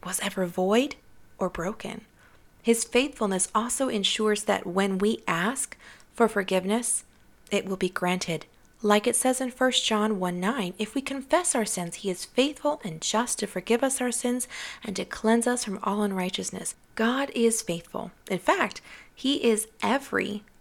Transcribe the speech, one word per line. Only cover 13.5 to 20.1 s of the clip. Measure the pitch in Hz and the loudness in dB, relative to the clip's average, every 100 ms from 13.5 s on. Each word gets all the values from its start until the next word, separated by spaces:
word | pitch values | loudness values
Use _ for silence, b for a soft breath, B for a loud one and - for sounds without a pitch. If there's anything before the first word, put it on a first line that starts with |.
| 190 - 233 | -6 0 2
us | 269 269 | 2 0
our | 247 | -2
sins | 233 240 247 - B B B - | -2 -2 -2 -4 B B B -8
and | 196 | -6
to | |
cleanse | 190 - 220 233 233 | -6 -2 4 4 4
us | 247 - | 0 -2
from | 190 | -4
all | - 202 | -2 0
unrighteousness." | 208 190 180 - 185 185 185 - _ - | 0 0 -2 -4 -6 -6 -8 -10 _ -2
God | 226 254 277 - | 0 2 -2 2
is | 233 226 | 2 2
faithful. | - 170 - - - - - | -2 -6 -6 -10 -10 -12 -4
In | 180 | -2
fact, | - 381 220 - B B B | 2 2 2 -4 B B B
he | - 262 285 | -6 -2 2
is | 233 214 - _ | 2 2 -2 _
every | 208 269 277 | 0 0 0